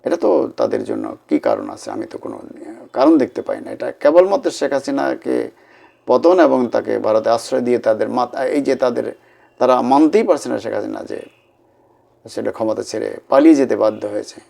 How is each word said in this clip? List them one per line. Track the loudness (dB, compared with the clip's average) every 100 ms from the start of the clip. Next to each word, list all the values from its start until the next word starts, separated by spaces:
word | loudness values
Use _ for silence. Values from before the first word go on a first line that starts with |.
এটা | -2 0
তো | 2 2 0 -2
তাদের | -2 -2
জন্য | -6 -8 -8 -14 _
কী | -2
কারণ | 0 -2 -4
আছে? | -12 -12
আমি | -10 -10
তো | -12
কোনো | -12 -14 -18 -18 -18 -18 -10
কারণ | 0 4 4
দেখতে | 2 -4
পাই | -6 -8
না। | -10
এটা | -10 -10
কেবলমাত্র | 0 4 6 4 0 -2
শেখ | -4 -4
হাসিনাকে | -4 -4 -4 -4 -6 -4 -4 -6 _ _ _ _ _ 0
পতন | 4 4 6
এবং | 4 4 0
তাকে | -2 -2 -2
ভারতে | 2 2 2
আশ্রয় | 0 0 -2
দিয়ে | 0 0
তাদের | 0 0 -2
মাত-, | -2 -4 -4
এই | -2 -2
যে | -2 0
তাদের, | 0 -2 -8 -12 _ _ _ _
তারা | 2 2
মানতেই | 4 4 6 4
পারছে | 2 0 -2
না | -6
শেখ | -6
হাসিনা | -6 -6 -10
যে | -10 -12 -14 _ _ _ _ _ _ _ _ _ -12
সেটা | -8 -8
ক্ষমতা | -4 -4 -4
ছেড়ে | -6 -6 -8 -10 _
পালিয়ে | 4 6
যেতে | 6 4 2
বাধ্য | 0 0 -8
হয়েছে | -8 -10 -18